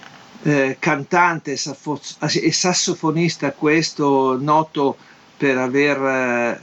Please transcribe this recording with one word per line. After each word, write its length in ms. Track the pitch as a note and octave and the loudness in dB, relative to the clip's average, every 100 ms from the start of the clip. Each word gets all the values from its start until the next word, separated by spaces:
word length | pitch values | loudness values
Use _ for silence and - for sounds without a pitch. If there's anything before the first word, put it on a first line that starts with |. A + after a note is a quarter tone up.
| - - - - | -16 -20 -20 -6
eh, 320 | D#3 D3 C3+ C3 | 0 2 0 -2
cantante 760 | D#3+ D3 C#3 F3 F3 D#3+ D3 | -2 -2 0 2 2 0 -6
e 40 | C3 | -8
saffo-, 440 | D3 B2+ D3+ C#3+ - - | -8 -10 -8 -8 -10 -8
e 320 | D#3 F3 E3 | -4 0 0
sassofonista, 1000 | - F#3 F3+ - E3 D#3+ D#3 E3+ - C#3 | 0 0 0 -2 -2 -2 0 0 -2 -6
questo 840 | - D3+ D#3+ D#3+ - C#3+ C#3 C3 B2+ | -2 0 2 0 -2 2 4 2 0
noto 580 | D3 D#3 D#3 D3+ C#3 - - - - - | 0 0 0 -2 -2 -2 -12 -20 -20 -2
per 220 | C#3+ B2+ | 0 0
aver, 400 | B2+ C#3 D3 C#3 | 0 2 2 2
eh, 600 | C3+ C3 B2+ A#2+ A#2+ A2 | 0 0 0 0 -2 -4